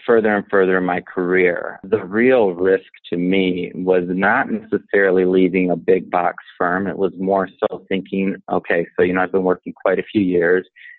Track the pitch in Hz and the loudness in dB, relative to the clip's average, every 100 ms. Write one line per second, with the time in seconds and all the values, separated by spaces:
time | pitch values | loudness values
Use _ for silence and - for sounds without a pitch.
0 | - 117 110 104 - 101 92 92 90 87 | 2 2 4 0 0 2 4 2 0 -4
1 | - - 87 92 90 85 - - 95 104 | -6 -4 0 2 2 0 -6 -12 -4 -4
2 | 90 104 123 127 101 87 95 95 - - | -2 0 2 4 2 0 0 0 -2 -20
3 | - 87 90 95 92 87 - - 90 92 | -8 -4 0 0 0 -2 -6 -4 0 0
4 | 87 92 98 123 117 110 - 101 - 101 | 0 -2 0 0 -2 -6 -4 -6 -2 0
5 | 98 92 92 95 92 92 90 85 87 92 | 2 2 2 2 2 2 -2 -2 0 0
6 | 80 87 87 - - - 90 92 98 90 | 0 -2 -2 -4 -12 -4 -2 -2 -4 -4
7 | 95 90 95 98 92 - - 92 - 95 | -4 -4 -2 0 -2 -4 -6 -6 -6 -6
8 | 92 95 95 - - 92 - 87 82 - | -4 -4 -4 -6 -6 -4 -2 -2 -2 -2
9 | 90 92 90 95 92 90 - - 101 92 | 0 0 0 0 0 -2 -6 -4 -2 -2
10 | - 107 92 87 85 92 - _ - | -2 -2 0 2 2 0 -2 _ -20